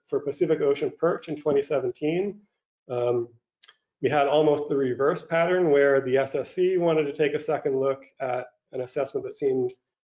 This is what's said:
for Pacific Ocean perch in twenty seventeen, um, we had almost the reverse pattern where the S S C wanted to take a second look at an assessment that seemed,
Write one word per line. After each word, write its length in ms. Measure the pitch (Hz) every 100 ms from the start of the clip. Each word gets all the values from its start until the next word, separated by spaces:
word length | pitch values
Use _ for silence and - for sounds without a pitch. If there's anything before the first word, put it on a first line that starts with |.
| _
for 140 | 139
Pacific 420 | 139 - 160 151
Ocean 280 | 143 139 135 -
perch 300 | 165 202 -
in 80 | 151
twenty 240 | 151 139
seventeen, 800 | 143 143 123 - 151 175 202 208 _ _ _ _ -
um, 380 | 123 123 120 117 _ _ _ - _ _ _
we 80 | 135
had 180 | 147 139
almost 420 | 151 156 147 147
the 80 | 139
reverse 460 | 131 120 143 175
pattern 480 | - 165 175 180 170
where 300 | 143 139 139
the 160 | 135 135
S 180 | 135
S 200 | 143 123
C 240 | 180 180 185
wanted 260 | 170 156
to 80 | 143
take 220 | 143 147
a 60 | 147
second 380 | 160 147 147 135
look 260 | 135 135 - -
at 260 | 127 127 127 _ _
an 80 | 127
assessment 460 | 123 147 131 135 127
that 100 | -
seemed, 380 | 139 127 127 - _ _ _